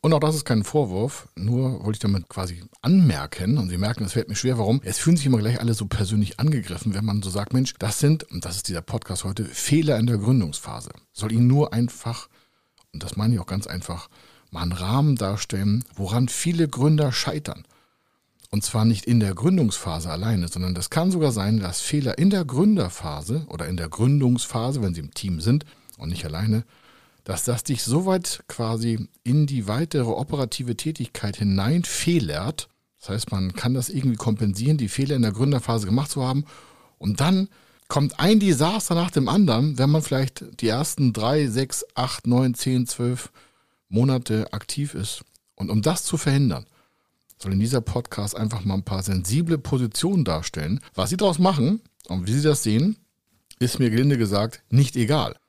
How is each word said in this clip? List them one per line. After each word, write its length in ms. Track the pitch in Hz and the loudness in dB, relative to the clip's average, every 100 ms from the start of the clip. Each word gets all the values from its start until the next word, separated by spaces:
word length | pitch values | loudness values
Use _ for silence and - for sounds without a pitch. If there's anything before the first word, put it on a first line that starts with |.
Und 120 | 156 | 2
auch 60 | 156 | 2
das 140 | 151 | 2
ist 100 | 156 | -2
kein 200 | - 113 | 0 0
Vorwurf, 640 | 98 151 120 92 127 - - - | 2 0 0 -2 -4 -6 -16 -6
nur 480 | 101 123 131 113 | -2 0 0 -2
wollte 140 | 104 107 | -4 -2
ich 20 | |
damit 300 | 104 98 85 | 0 0 -2
quasi 340 | - 92 87 - _ | -8 -8 -10 -16 _
anmerken, 800 | 123 190 160 76 73 - 95 143 | 4 6 6 4 -4 -4 0 0
und 100 | 92 | 0
Sie 80 | 87 | -2
merken, 260 | 101 123 | -2 -2
es 100 | 98 | -2
fällt 140 | 113 - | -4 -4
mir 80 | 104 | -2
schwer, 220 | 127 120 | 0 0
warum. 240 | 101 131 | 2 0
Es 140 | 117 - | 0 0
fühlen 200 | 160 170 | 4 4
sich 100 | 139 | 4
immer 100 | 120 | 2
gleich 220 | 107 120 | 2 0
alle 160 | 117 107 | 0 -2
so 100 | 101 | -2
persönlich 540 | - 95 107 104 - | -2 0 2 0 0
angegriffen, 560 | 151 143 - 85 113 98 | 0 0 -4 -6 -4 -2
wenn 100 | 107 | -2
man 160 | 101 | -2
so 80 | 98 | -2
sagt, 240 | 101 101 | -6 0
„Mensch, 220 | 127 131 - | 0 0 -2
das 220 | 113 - | -4 2
sind“, 240 | 143 156 | 2 2
und 200 | - 87 | -2 -10
das 120 | 87 92 | -8 -8
ist 140 | - | -6
dieser 120 | 85 | -8
Podcast 420 | - 117 - 90 | -6 -8 -6 -6
heute, 220 | 95 98 101 | -6 -6 -6
„Fehler 540 | - - 151 156 117 | -6 2 2 4 2
in 80 | 120 | 2
der 100 | 110 | 2
Gründungsphase.“ 720 | 104 131 85 - - 58 - - _ | 2 2 2 -6 -12 -14 -14 -20 _
Soll 180 | - 110 | -8 -2
Ihnen 140 | 113 123 | 4 6
nur 280 | 139 151 | 6 2
einfach, 540 | 117 120 - 117 117 - _ _ _ _ _ _ | 0 -2 -4 -8 -8 -12 _ _ _ _ _ _
und 120 | 78 | -12
das 140 | 92 98 | -8 -2
meine 180 | 110 113 | 2 2
ich 40 | |
auch 60 | 87 | 0
ganz 220 | 95 - | -6 -4
einfach, 420 | 90 - 85 - - - _ _ | -8 -8 -10 -12 -20 -20 _ _
mal 100 | 85 | -6
einen 100 | 87 | -4
Rahmen 420 | 87 90 127 151 131 | -4 0 2 4 2
darstellen, 720 | 98 104 - 95 101 110 120 - | 0 -4 -4 -2 2 0 -2 -8
woran 320 | 95 117 127 | -2 0 0
viele 400 | - 165 165 156 | 0 -2 0 0
Gründer 460 | 123 147 151 147 | 2 2 4 2
scheitern. 500 | - - 156 147 - - _ _ _ _ _ _ _ - | -2 -4 -4 -8 -12 -16 _ _ _ _ _ _ _ -6
Und 160 | 107 - | -4 -2
zwar 180 | 110 | 2
nicht 220 | 110 104 - | 2 2 2
in 160 | 120 | 2
der 120 | 101 | 2
Gründungsphase 760 | 90 143 185 117 - - 80 82 | 0 2 4 2 0 -6 -6 -6
alleine, 400 | 80 110 107 85 | -4 -2 0 -2
sondern 260 | 87 92 87 | -4 -4 -4
das 140 | 85 | -2
kann 200 | 160 180 | 0 0
sogar 220 | 180 151 | 2 2
sein, 300 | 110 98 110 | 2 2 2
dass 180 | 92 - | 0 -6
Fehler 380 | - 147 127 - | -2 0 0 2
in 120 | 185 | 2
der 140 | 196 | 4
Gründerphase 1000 | 151 127 208 202 90 - 156 147 82 143 151 | 0 2 4 4 0 -4 -10 -8 -4 -6 -6
oder 220 | 80 87 | -10 -6
in 80 | 90 | -6
der 100 | 80 | -6
Gründungsphase, 960 | - 120 147 127 123 - 117 120 143 | 0 4 4 4 2 0 -4 -2 -2
wenn 120 | 101 | -2
Sie 60 | 85 | -2
im 140 | 71 | -8
Team 260 | - 98 82 | -8 -4 -2
sind 240 | 90 143 - _ - - | 2 2 0 _ -20 -12
und 120 | 78 | -8
nicht 160 | 87 76 | -6 -6
alleine, 400 | 78 107 110 117 _ _ _ _ _ | -2 0 0 -2 _ _ _ _ _
dass 220 | - 95 - | -8 -4 -2
das 180 | 117 | -4
dich 180 | - 127 | -2 -4
so 240 | - 143 190 | 0 0 2
weit 380 | 185 180 - - | 0 -2 -10 -12
quasi 580 | - 113 113 117 110 107 _ | -6 -4 -2 -2 -2 -6 _
in 220 | - 147 147 | 0 2 2
die 240 | 131 101 | 0 -2
weitere 400 | 113 165 147 117 | -2 -2 -2 -2
operative 680 | - 151 143 123 - 123 113 | -2 -4 -4 -4 -6 -6 -4
Tätigkeit 600 | 156 160 120 - 101 - | -6 -6 -8 -6 -8 -2
hineinfehlert. 1300 | 104 95 101 170 170 - - 170 90 73 104 - - _ _ _ | 0 2 2 0 -2 -2 0 0 0 -4 -6 -8 -14 _ _ _
Das 80 | - | -8
heißt, 240 | 101 - | -6 -4
man 220 | 95 92 | -4 -4
kann 200 | - 120 | -2 -2
das 140 | 131 117 | -2 -2
irgendwie 300 | 135 131 113 | -2 0 0
kompensieren, 580 | 120 104 107 98 127 156 | -2 0 0 0 0 0
die 140 | 104 | 0
Fehler 260 | - 139 139 | -2 -2 2
in 60 | |
der 100 | 113 | 0
Gründerphase 540 | 101 139 135 120 113 98 | 2 0 0 0 -2 0
gemacht 260 | 117 143 | 0 0
zu 140 | 143 127 | -4 -2
haben. 180 | 135 147 - - _ _ _ | -2 -4 -14 -20 _ _ _
Und 240 | 98 104 | -4 0
dann 260 | 147 190 190 _ _ _ _ | 2 2 0 _ _ _ _
kommt 320 | 147 143 - | 0 0 2
ein 220 | 165 220 | 4 6
Desaster 540 | 196 139 160 214 - 170 | 6 4 2 0 0 0
nach 160 | 175 | 2
dem 180 | - 135 | 0 2
anderen, 480 | 196 185 113 147 127 | 4 4 4 2 2
wenn 120 | 139 | 4
man 120 | 156 | 4
vielleicht 420 | 147 135 135 - - - | 2 0 -2 -6 -18 -2
die 80 | 113 | 0
ersten 460 | 117 151 - 131 | 0 -2 2 0
drei, 340 | 110 113 151 139 | 2 2 2 2
sechs, 380 | 113 131 - - - | 0 -2 -6 -8 -4
acht, 320 | 127 - 117 | -4 -2 0
neun, 260 | 123 131 | 2 2
zehn, 320 | 117 131 127 120 | 0 0 0 0
zwölf 460 | - 120 123 - _ _ _ _ _ _ | -2 -2 -4 -8 _ _ _ _ _ _
Monate 600 | 101 131 127 123 107 - | 2 2 2 0 -2 -2
aktiv 400 | 104 - - 143 | -6 -8 -6 -6
ist. 320 | - 110 - - _ _ _ | -6 -8 -8 -16 _ _ _
Und 140 | 98 | -2
um 120 | 107 | 2
das 240 | 107 175 - | 2 0 -2
zu 100 | 151 | -2
verhindern, 500 | 147 139 135 104 - _ _ _ _ _ _ _ | 2 2 2 0 -8 _ _ _ _ _ _ _
soll 140 | 95 | -2
in 80 | 98 | 0
dieser 220 | 113 127 | 2 0
Podcast 560 | 113 123 - - 101 - | 0 -4 -4 -6 -6 -2
einfach 260 | 110 107 | -4 -2
mal 120 | 98 98 | -2 -2
ein 100 | - | -2
paar 180 | 95 | -4
sensible 540 | 92 92 90 135 170 156 | 0 -2 0 0 2 -2
Positionen 680 | - 135 120 - 170 190 | 0 -2 0 -2 0 2
darstellen. 560 | 110 80 - - 76 120 - - | 2 0 -4 -6 -2 -4 -4 -4
Was 140 | 92 | -2
Sie 80 | 180 | 2
daraus 220 | 202 160 | 2 4
machen 420 | 180 160 123 220 _ _ - | 2 4 2 0 _ _ -6
und 180 | 90 90 | -4 0
wie 60 | |
Sie 100 | 131 | 2
das 220 | 151 143 | 2 2
sehen, 320 | 113 110 180 220 _ _ _ _ _ - | 2 2 2 -2 _ _ _ _ _ -2
ist 200 | 123 - | -2 2
mir 100 | 123 | 2
gelinde 280 | 110 139 131 | 4 4 4
gesagt 460 | 107 101 110 - _ | 2 2 0 -6 _
nicht 260 | 123 131 127 | 4 4 2
egal. 400 | 113 151 - - | 2 2 0 -6